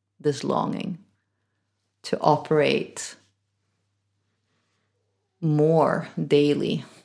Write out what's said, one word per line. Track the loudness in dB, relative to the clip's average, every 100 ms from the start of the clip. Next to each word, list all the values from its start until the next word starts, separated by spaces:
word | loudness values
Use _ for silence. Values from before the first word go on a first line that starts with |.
| _ _
this | -4 -4 -2
longing | -2 -2 -6 -8 -12 -16 _ _ _ _ _ _ _ _ _
to | -8 0
operate | 2 2 2 0 2 0 -4 -12 -16 -16 _ _ _ _ _ _ _ _ _ _ _ _ _ _ _ _ _ _ _ _ _ -6
more | -2 2 4 4 2 0 -6 -8 2
daily | 2 4 2 -2 -4 -8 -20